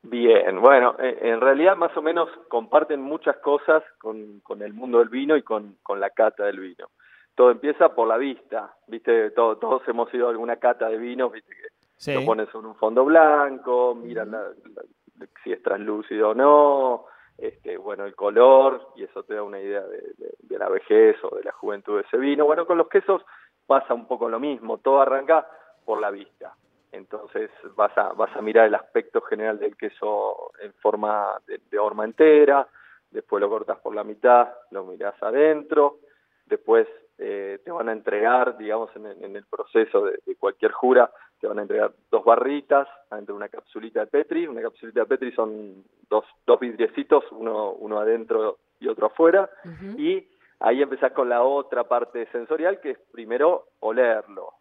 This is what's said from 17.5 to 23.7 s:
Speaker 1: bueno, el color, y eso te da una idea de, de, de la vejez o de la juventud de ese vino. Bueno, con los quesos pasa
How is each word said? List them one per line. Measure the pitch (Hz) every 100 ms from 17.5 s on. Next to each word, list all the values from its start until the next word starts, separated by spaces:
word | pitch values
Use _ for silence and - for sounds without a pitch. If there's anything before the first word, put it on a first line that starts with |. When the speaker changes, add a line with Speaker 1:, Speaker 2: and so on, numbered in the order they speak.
| _ 110 90
Speaker 1:
bueno, | 101 101 101
el |
color, | - 101 107 127 135 135 131 -
y | -
eso | 98 98
te | -
da | 107
una | 104 101
idea | 98 101
de, | 95 95 - -
de, | - -
de | _ 98
la | 95
vejez | 95 - 107 110 107
o | -
de | 98
la | 101
juventud | - 101 101 101 104
de | -
ese | 120
vino. | 139 143
Bueno, | 147 156
con | 165 170
los | 160
quesos | 202 - 190 _ - _ _
pasa | -